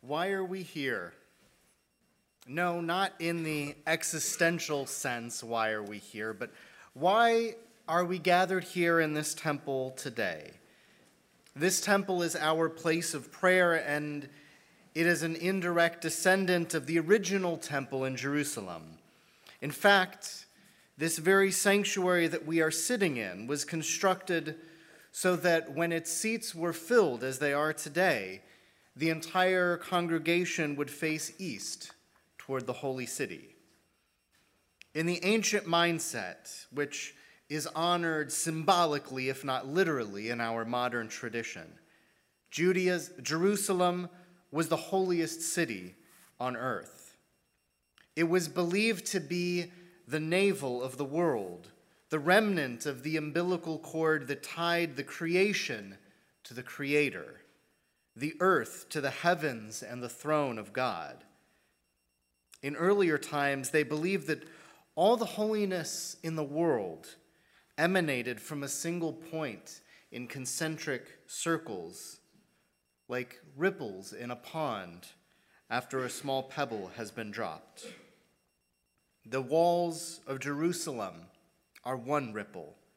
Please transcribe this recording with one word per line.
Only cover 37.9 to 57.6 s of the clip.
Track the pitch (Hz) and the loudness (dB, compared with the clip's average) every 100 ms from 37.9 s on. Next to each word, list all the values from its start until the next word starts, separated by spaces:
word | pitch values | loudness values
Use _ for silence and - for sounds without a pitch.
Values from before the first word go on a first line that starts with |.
| 175 170 160 151 | 2 2 -2 -2
symbolically, | - 165 160 156 180 170 147 139 131 131 | -2 -2 0 4 6 6 2 -2 -4 -2
if | 131 | -4
not | 143 131 135 | -2 -2 0
literally, | 156 185 143 107 101 110 | 2 2 2 -2 -4 -4
in | 120 | -2
our | 117 113 | -2 -2
modern | 113 123 123 120 113 | -2 0 0 -2 -6
tradition, | - 117 117 110 - 80 80 _ _ _ _ _ _ _ | -8 -6 -6 -6 -10 -16 -20 _ _ _ _ _ _ _
Judaism, | - 175 185 180 180 - - | 0 2 4 2 0 -4 -10
Jerusalem | 127 156 190 202 202 185 180 180 180 - - _ _ | -4 2 4 2 0 2 2 2 -6 -12 -20 _ _
was | 143 160 | -2 0
the | 156 | 0
holiest | - 190 185 175 160 - | 0 0 2 2 0 -2
city | - - 165 101 90 - _ - - _ | -4 -2 -2 -2 -10 -16 _ -20 -20 _
on | 127 120 | -4 -2
earth. | 127 104 - - - _ _ _ _ _ _ _ _ _ _ - | -4 -4 -8 -18 -20 _ _ _ _ _ _ _ _ _ _ -2
It | |
was | 165 180 156 | 2 2 2
believed | 156 175 190 226 196 - | 0 0 2 2 0 -2
to | 196 | -4
be | 143 175 175 175 175 - - - - | -2 -2 0 -2 -4 -12 -20 -20 -6
the | 151 | -4
navel | 156 180 202 156 135 123 | 0 2 2 2 -2 -4
of | 127 120 | -6 -6
the | |
world, | 139 151 170 120 92 87 - - _ _ _ | -2 2 2 2 -2 -12 -18 -20 _ _ _
the | 156 | -2
remnant | 143 190 214 185 135 117 | 6 6 6 2 0 -4
of | 151 131 | -6 -6
the | 143 156 | -4 -2
umbilical | 151 151 175 180 165 160 | -2 0 0 -2 -2 -8
cord | - 160 160 156 135 | -6 0 2 2 0
that | 139 | -8
tied | - - 170 170 165 135 | -8 -4 0 2 0 -4
the | |
creation | 139 - 165 175 202 185 - 113 98 95 _ _ _ _ | -10 -6 0 4 4 2 -4 -6 -10 -16 _ _ _ _
to | - | -14
the | 120 | -12
Creator, | 127 - 139 147 143 95 76 - - _ | -12 -6 2 2 2 -2 -12 -16 -20 _